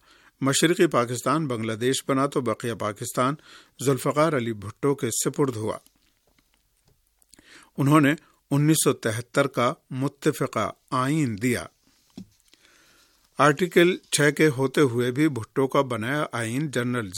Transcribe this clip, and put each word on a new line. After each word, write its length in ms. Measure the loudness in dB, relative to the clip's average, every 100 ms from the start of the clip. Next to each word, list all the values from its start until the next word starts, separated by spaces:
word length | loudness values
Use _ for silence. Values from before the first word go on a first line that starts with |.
| _ _ _ -4
مشرقی 460 | 0 2 2 4 2
پاکستان 600 | 2 0 -2 -2 0 -2
بنگلہ 260 | -4 -4
دیش 240 | -2 -2 -2 -2
بنا 180 | -2 0
تو 140 | -2
بقیہ 340 | -2 -4 -4
پاکستان 600 | -4 -6 -6 -8 -2 -2 -2 -12 -20 _ -4
ذوالفقار 480 | 0 0 0 0 2
علی 200 | 0 -2
بھٹو 420 | -6 -10 -4 -2
کے 120 | 0 -2 -2
سپرد 320 | -4 -2 -4 -2
ہوا۔ 220 | -6 -8 _ _ _ _ _ _ _ _ _ _ _ _ _ _ _ -20 -20 -20 -14 -2
انہوں 220 | 4 6
نے 140 | 4 0 _ _ -2
انیس 260 | 2 4 4
سو 80 | 2
تہتر 540 | 0 -2 -4 -4 -2 -2
کا 280 | 0 -2 -2 -10
متفقہ 840 | -6 -6 -2 -2 -2 -4 -4 -4 -6 -6
آئین 520 | -2 0 0 -2 -2
دیا۔ 240 | -2 -2 -6 _ _ _ _ -20 -20 _ _ _ _ _ _ _ _ _ _ 2
آرٹیکل 580 | 4 4 2 4 4 2 -4
چھ 200 | 2 2 4
کے 120 | 2
ہوتے 320 | 2 0 2
ہوئے 300 | 2 2 -2
بھی 180 | 0 0
بھٹو 380 | 0 -6 -2 0
کا 140 | 2
بنایا 460 | 0 -2 -4 -4 -4
آئین 380 | -4 -4 -4 -4
جنرل 380 | -2 -2 -4 -6